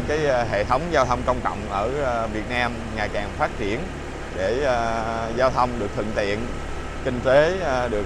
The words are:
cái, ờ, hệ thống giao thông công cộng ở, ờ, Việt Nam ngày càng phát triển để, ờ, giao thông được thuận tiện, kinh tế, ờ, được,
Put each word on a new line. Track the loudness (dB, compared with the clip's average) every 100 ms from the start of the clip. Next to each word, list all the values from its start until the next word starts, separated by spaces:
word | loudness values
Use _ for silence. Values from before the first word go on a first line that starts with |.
| 0
cái, | 2 2
ờ, | 2
hệ | 2 2
thống | 2 2 2
giao | 2 2
thông | 2 2
công | 0
cộng | 0 -2 -2
ở, | -2 0 0
ờ, | 0 0 -2
Việt | -2 -2
Nam | 0 0 -2 -6 -4
ngày | -2
càng | -2 -4 -2
phát | -2 -2
triển | -2 -2 -4 -8 -10 -10 -8 -2
để, | 0 2
ờ, | 2 2 0 0 -2 -2 -2 2
giao | 2
thông | 4 0 0
được | -4 -2
thuận | -2 0
tiện, | 0 0 -2 -6 -6 -6 -6 -4 -4
kinh | 0
tế, | 4 6 6 2
ờ, | 0 0 0
được, | 0